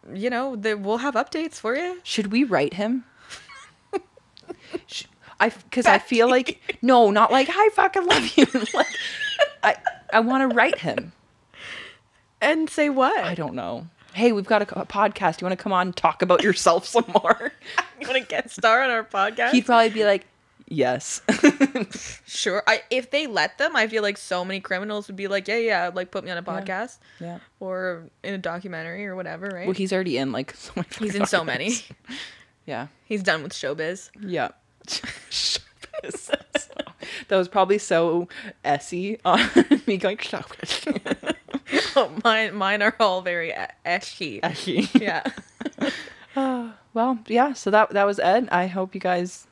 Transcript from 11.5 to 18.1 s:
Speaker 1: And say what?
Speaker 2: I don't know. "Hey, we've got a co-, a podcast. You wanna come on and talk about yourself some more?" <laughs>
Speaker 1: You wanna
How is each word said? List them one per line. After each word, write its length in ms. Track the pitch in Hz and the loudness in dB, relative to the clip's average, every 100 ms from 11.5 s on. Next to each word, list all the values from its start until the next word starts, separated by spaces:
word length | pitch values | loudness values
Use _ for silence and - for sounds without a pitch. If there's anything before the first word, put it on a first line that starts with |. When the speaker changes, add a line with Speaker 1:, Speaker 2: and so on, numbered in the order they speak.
| - - - - - _ _ _ _ | -20 -16 -16 -16 -20 _ _ _ _
Speaker 1:
And 260 | 262 320 311 | 0 2 0
say 200 | - 294 | 2 2
what? 260 | 269 262 381 | 4 2 2
Speaker 2:
I 120 | 175 175 | -2 -4
don't 180 | 151 | -6
know. 340 | - 90 117 165 _ - | -6 -6 -8 -12 _ -16
"Hey, 180 | 185 240 | 2 2
we've 140 | 214 190 | 2 2
got 180 | 214 | 2
a 20 | 208 | 2
co-, 160 | - | -6
a 40 | - | -6
podcast. 520 | 202 208 - 185 165 | 0 0 2 -2 -2
You 60 | 180 | -6
wanna 100 | 185 | -4
come 160 | 214 | -2
on 140 | 185 185 | 0 0
and 60 | 175 | 2
talk 280 | 170 - | 0 2
about 180 | 185 180 | 2 4
yourself 420 | 202 185 - 170 - | 4 4 4 4 2
some 180 | 240 233 | 0 2
more?" 380 | 190 165 - 226 - | 0 4 2 0 -10
<laughs> 40 | - - - - | -6 -6 -6 -10
Speaker 1:
You 60 | |
wanna 140 | 277 | -2